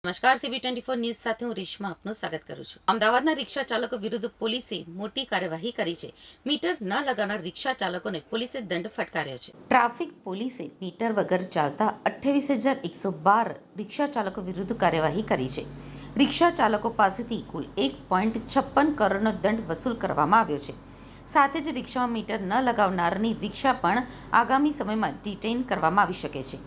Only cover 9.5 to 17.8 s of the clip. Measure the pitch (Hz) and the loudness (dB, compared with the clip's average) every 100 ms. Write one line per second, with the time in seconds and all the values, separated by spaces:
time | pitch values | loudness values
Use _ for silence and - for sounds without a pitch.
9.5 | - - 254 233 - 330 - - 190 247 | -14 4 4 4 0 -10 -8 -10 -6 -6
10.5 | - 151 - 185 - 226 214 175 180 185 | -8 -12 -10 -12 -4 -2 0 2 0 0
11.5 | 170 147 147 214 - - - 269 285 277 | 0 0 2 0 2 -4 0 2 2 2
12.5 | 262 254 269 170 - 196 160 170 214 214 | 2 2 0 -4 -4 -6 2 4 4 4
13.5 | - - - 208 - 285 262 196 202 185 | -6 -14 -12 -10 -2 -2 0 -4 -4 -6
14.5 | 185 190 226 180 160 156 165 214 190 127 | -6 -4 2 4 4 2 2 0 0 0
15.5 | - - - - - - - 233 - 339 | -4 -8 -14 -14 -14 -6 2 2 6 4
16.5 | 339 220 214 226 - 190 190 233 220 - | 4 2 2 0 4 4 4 -6 -6 -6
17.5 | 165 131 - | -8 -6 -2